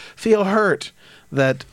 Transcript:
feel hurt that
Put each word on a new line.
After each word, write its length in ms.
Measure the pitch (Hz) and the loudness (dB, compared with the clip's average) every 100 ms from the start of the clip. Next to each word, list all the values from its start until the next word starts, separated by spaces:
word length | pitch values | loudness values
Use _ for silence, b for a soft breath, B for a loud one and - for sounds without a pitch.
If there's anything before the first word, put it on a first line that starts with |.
| B - | B -6
feel 280 | 226 214 | 0 2
hurt 460 | 190 214 208 147 - B B B B | 2 0 0 -2 -6 B B B B
that 320 | 135 135 131 - | 0 0 -2 -8